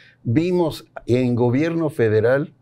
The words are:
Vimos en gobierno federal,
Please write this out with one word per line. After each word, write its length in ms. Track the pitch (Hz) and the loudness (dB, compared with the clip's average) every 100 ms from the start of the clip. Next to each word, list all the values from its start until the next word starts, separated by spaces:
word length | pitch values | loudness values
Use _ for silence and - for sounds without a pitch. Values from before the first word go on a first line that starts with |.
| - _ | -20 _
Vimos 640 | - 113 175 180 160 - - - - | -4 -2 0 0 0 -4 -14 -14 -2
en 300 | 123 127 120 | 0 0 0
gobierno 560 | 123 127 165 165 156 | 0 0 -2 -2 -4
federal, 600 | - 113 107 113 135 - _ | 0 0 2 2 0 -2 _